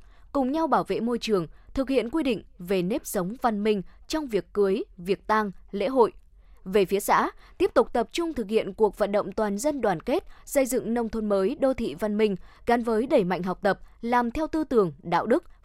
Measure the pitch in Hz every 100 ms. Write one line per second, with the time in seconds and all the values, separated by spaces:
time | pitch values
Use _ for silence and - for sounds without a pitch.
0 | - - - 277 254 311 320 226 165 285
1 | 226 233 - 196 156 - - - 262 269
2 | 226 320 269 214 - - 180 196 175 277
3 | - 208 180 240 240 208 214 208 - -
4 | - 311 285 202 - 202 196 208 415 -
5 | 175 185 - 214 208 - - 202 208 269
6 | 220 - - - - - 190 202 190 196
7 | - 180 294 - - - 392 - 226 247
8 | 226 - 339 269 196 214 165 190 214 -
9 | 202 202 196 196 214 202 285 294 220 160
10 | - 320 - - - - 262 247 185 240
11 | 226 226 214 196 190 294 269 262 220 147
12 | 214 208 214 190 - - - 240 233 220
13 | 262 294 180 175 185 175 202 185 - -
14 | 233 247 240 285 311 320 311 240 180 139
15 | 170 170 135 302 - -